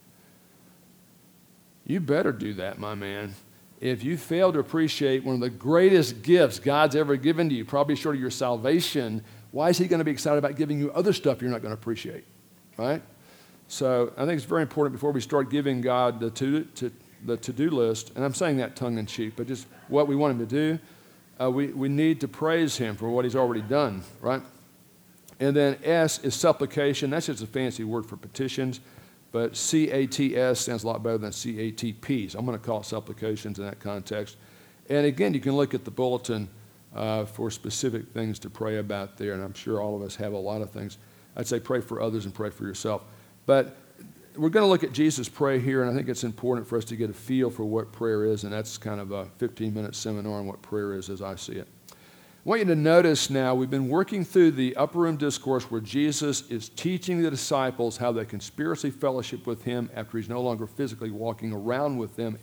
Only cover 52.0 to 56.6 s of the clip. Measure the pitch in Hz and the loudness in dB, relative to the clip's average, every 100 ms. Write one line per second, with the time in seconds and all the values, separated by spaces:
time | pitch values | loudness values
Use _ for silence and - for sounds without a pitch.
52 | - - - - - 226 196 156 151 170 | -20 -20 -20 -10 -2 2 4 4 6 8
53 | 175 151 - 135 131 127 131 135 131 156 | 8 6 2 0 2 2 0 0 0 0
54 | 196 208 170 185 165 139 127 127 147 175 | 0 -2 2 6 6 6 0 0 0 2
55 | 170 156 147 123 135 131 123 113 107 123 | 0 2 -2 -2 0 -2 -2 -6 -4 0
56 | 151 143 147 131 - 117 | 0 0 -2 -2 -4 -8